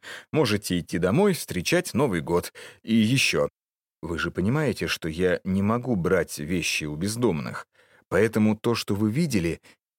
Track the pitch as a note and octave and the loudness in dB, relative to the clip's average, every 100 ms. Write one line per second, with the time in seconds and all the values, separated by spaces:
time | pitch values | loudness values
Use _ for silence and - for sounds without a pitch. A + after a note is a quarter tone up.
0 | - - - C#3+ B2 G#2 - F2+ - F2 | -10 -18 -4 0 2 0 0 -4 -2 -2
1 | F2+ C3 G#3 F3 - F2 - E3+ F3 G#2+ | 2 4 4 2 -4 -4 0 0 0 0
2 | C#3 F2 C#2 E2+ - - - - - A2+ | 0 0 0 -2 -2 -14 -20 -18 0 4
3 | G#2+ C3 - D#2+ D2 _ _ _ _ _ | 4 4 2 2 0 _ _ _ _ _
4 | D#2+ E2+ E3+ B2 F#2+ D3 C#3+ F#2+ E2+ - | -8 -4 -4 -2 0 2 0 -2 -4 -4
5 | E2 D#2 F#2 F2 F#2+ F#2+ G2+ A#2 B2+ G#2 | -6 0 0 0 0 0 2 0 0 0
6 | E2 F#2 D2+ - D2 F2+ - - D2+ D2+ | 2 2 0 -4 -4 -2 -2 -4 -4 -4
7 | G2 A2+ A#2+ D#2+ A#1+ - - _ _ _ | -4 0 0 0 -4 -10 -14 _ _ _
8 | _ F2 A2 A2 G#2+ G#2+ A#2+ A2+ - G2+ | _ 2 2 4 2 2 0 -2 -2 0
9 | G#2+ B2 E3+ A2 E2 D#2 - _ _ | 0 0 0 0 -2 -4 -12 _ _